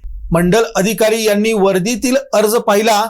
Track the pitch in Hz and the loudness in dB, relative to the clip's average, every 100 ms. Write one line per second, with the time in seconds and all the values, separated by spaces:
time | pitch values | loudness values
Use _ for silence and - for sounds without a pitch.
0 | - - - 170 175 220 226 190 196 220 | -16 -12 -2 0 2 2 0 -2 -2 0
1 | 220 226 214 202 220 220 190 185 202 233 | 0 2 0 0 0 2 0 0 -2 -2
2 | 247 269 - 208 214 233 220 202 220 208 | 0 -2 0 0 0 0 0 0 2 0